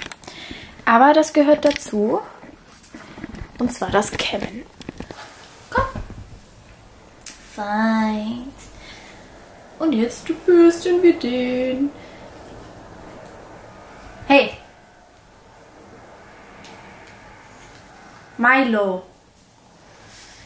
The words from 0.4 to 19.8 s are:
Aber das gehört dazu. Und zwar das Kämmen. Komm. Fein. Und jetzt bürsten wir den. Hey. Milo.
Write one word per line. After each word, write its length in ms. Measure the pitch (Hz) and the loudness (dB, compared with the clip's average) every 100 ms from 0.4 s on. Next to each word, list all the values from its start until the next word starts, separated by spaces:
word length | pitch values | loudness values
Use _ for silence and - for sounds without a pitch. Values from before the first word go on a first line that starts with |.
| - - - - - | -18 -18 -18 -6 2
Aber 280 | 233 269 | 6 8
das 200 | 302 311 | 6 4
gehört 320 | 311 285 294 294 | 4 4 6 4
dazu. 540 | 285 - 214 208 330 - - - - - - - - - - - - - - | 0 -2 0 0 0 -6 -18 -20 -20 -20 -20 -20 -20 -20 -16 -16 -14 -16 -6
Und 140 | 240 | -4
zwar 160 | - 185 | 0 0
das 220 | 285 311 | 2 0
Kämmen. 520 | - - 208 - 226 294 - - - - - - - - - - | 0 -4 -4 -6 -10 -16 -18 -18 -16 -16 -16 -18 -20 -20 -20 -6
Komm. 160 | - 523 - - - - - - - - - - - - - - - - - | -4 -4 -6 -12 -14 -18 -20 -20 -20 -20 -20 -20 -20 -20 -16 -14 -14 -16 -10
Fein. 920 | 208 208 220 220 214 214 214 240 254 - - - - - - - - - - - - - | -4 0 0 2 0 -2 -6 -8 -12 -16 -20 -20 -20 -20 -20 -20 -20 -20 -20 -20 -20 -4
Und 140 | 320 | -2
jetzt 320 | 233 240 - - 320 - | 0 -2 -4 -8 -4 4
bürsten 560 | 349 339 339 370 349 | 8 8 6 0 4
wir 160 | 349 - | 6 4
den. 720 | 240 247 247 254 254 254 285 - - - - - - - - - - - - - - - - - - - - - - - - | 0 -2 -2 0 -2 -2 -4 -4 -20 -20 -20 -20 -20 -20 -20 -20 -20 -20 -20 -20 -20 -20 -20 -20 -20 -20 -20 -20 -20 -18 2
Hey. 300 | 277 - - - - - - - - - - - - - - - - - - - - - - - - - - - - - - - - - - - - - - - - | 4 4 -4 -20 -20 -20 -20 -20 -20 -20 -20 -20 -20 -20 -20 -20 -20 -20 -20 -20 -20 -20 -20 -20 -20 -20 -20 -20 -20 -20 -20 -20 -20 -20 -20 -20 -20 -20 -20 -20 0
Milo. 680 | 240 269 262 214 202 185 - - _ - - _ - - | 4 4 4 2 0 -2 -8 -20 _ -20 -20 _ -20 -20